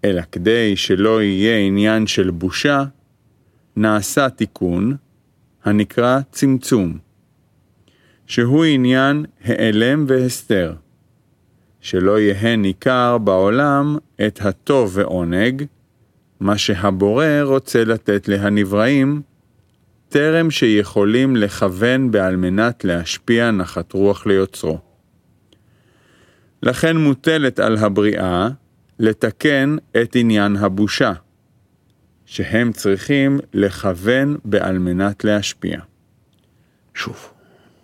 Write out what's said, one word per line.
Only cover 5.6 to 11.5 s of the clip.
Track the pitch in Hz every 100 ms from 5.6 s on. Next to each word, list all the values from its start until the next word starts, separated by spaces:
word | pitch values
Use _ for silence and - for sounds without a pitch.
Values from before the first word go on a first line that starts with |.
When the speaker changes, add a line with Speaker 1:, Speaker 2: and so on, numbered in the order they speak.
Speaker 1:
הנקרא | - 104 104 - 120 131 139
צמצום, | - 139 131 - 123 87 80 - _ _ _ _ _ _ _ _ _ _ _ _
שהוא | - 120 143
עניין | 160 143 123 131 135 147 151 _
העלם | 92 117 113 107 117 147 143
והסתר, | 131 127 123 - 101 85 78 _ _ _ _ _ _ _